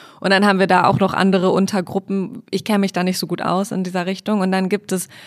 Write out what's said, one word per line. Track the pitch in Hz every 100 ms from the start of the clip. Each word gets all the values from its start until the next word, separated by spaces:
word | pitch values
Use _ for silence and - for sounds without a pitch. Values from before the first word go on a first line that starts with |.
| - -
Und | 190
dann | 196 208
haben | 190
wir | 190
da | 185 123
auch | -
noch | 190
andere | - 190 190 185
Untergruppen. | 196 190 202 180 196 - 196 185 - -
Ich | 190 -
kenne | 208
mich | 196
da | 190
nicht | 180 185
so | 165
gut | 170
aus | 170 180 202
in | 196 185
dieser | 180 175
Richtung. | 190 - 214
Und | 190
dann | 190 190
gibt | 202 -
es | 185 - -